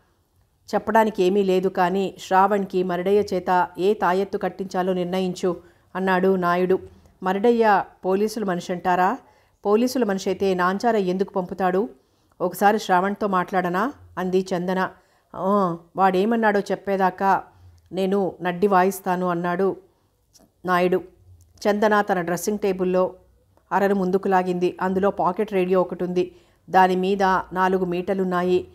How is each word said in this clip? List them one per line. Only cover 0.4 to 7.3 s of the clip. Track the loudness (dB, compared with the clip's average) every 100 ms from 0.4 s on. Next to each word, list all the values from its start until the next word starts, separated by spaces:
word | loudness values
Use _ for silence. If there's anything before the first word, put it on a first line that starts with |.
| _ _ -6
"చెప్పడానికి | -4 0 2 2 2
ఏమీ | 2 2
లేదు, | 2 2 0
కానీ | 0 0 0 -2 -6
శ్రావణ్కి | 0 2 4 2 -2 -2
మరుడయ్య | -2 -2 2 2
చేత | 2 -4 0 0 0 -2
ఏ | 0
తాయెత్తు | 2 0 0 -2 -4
కట్టించాలో | -6 -6 -8 -4 -2
నిర్ణయించు," | -2 -2 -2 -4 -2 -4 -4 -10 _ _ -6
అన్నాడు | 0 2 2 2
నాయుడు. | 2 0 2 0 -2 -20 -20 -8
"మరుడయ్య | -4